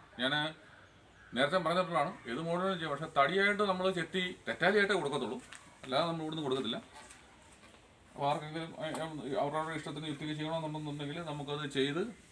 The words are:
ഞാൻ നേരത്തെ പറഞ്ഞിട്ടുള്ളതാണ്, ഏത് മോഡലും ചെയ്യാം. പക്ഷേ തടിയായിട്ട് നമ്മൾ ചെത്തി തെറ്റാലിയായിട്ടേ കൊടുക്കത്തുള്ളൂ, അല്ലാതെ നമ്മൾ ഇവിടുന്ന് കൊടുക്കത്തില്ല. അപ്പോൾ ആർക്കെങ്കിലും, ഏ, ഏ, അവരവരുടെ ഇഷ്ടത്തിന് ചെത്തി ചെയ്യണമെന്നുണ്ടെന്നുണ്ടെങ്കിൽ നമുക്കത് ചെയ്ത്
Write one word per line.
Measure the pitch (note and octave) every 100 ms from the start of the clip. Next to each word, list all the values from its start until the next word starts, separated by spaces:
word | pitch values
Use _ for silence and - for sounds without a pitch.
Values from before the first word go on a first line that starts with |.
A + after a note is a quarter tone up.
| - -
ഞാൻ | C3 D3 D#3 D#3+ - - - - - - -
നേരത്തെ | A#2+ C#3+ F#3
പറഞ്ഞിട്ടുള്ളതാണ്, | D#3+ F3 E3+ E3+ D3 G3 A#2
ഏത് | B2+
മോഡലും | E3 F3 F#3+
ചെയ്യാം. | F3+ D#3+
പക്ഷേ | C#3+ D#3+ C#3+
തടിയായിട്ട് | C#3+ F#3+ G3+ G3+
നമ്മൾ | G#3 F3+ F#3
ചെത്തി | F3 D#3+ F#3 F3+ - -
തെറ്റാലിയായിട്ടേ | - F3 G#3+ G3+
കൊടുക്കത്തുള്ളൂ, | F#3+ C#3+ C#3+ A2 F3+ - - - -
അല്ലാതെ | C3+ C3 E3
നമ്മൾ | E3
ഇവിടുന്ന് | D#3 D#3+
കൊടുക്കത്തില്ല. | C#3+ C3+ A2 - - - - - - - - - - - - - -
അപ്പോൾ | - C#3+
ആർക്കെങ്കിലും, | D3+ D3+ D#3+ E3 - D#3
ഏ, |
ഏ, | D3 D#3+ D3+ B2+ C3+
അവരവരുടെ | C#3+ D#3 D#3+ D#3+
ഇഷ്ടത്തിന് | E3 D3 D#3
ചെത്തി | C#3+ D3+
ചെയ്യണമെന്നുണ്ടെന്നുണ്ടെങ്കിൽ | D3+ D#3 E3 D#3 D3+ D3+ D3 C#3+ D#3+
നമുക്കത് | E3 D3 C3+ C#3+ D3
ചെയ്ത് | C3+ C#3 D#3 A3+ - -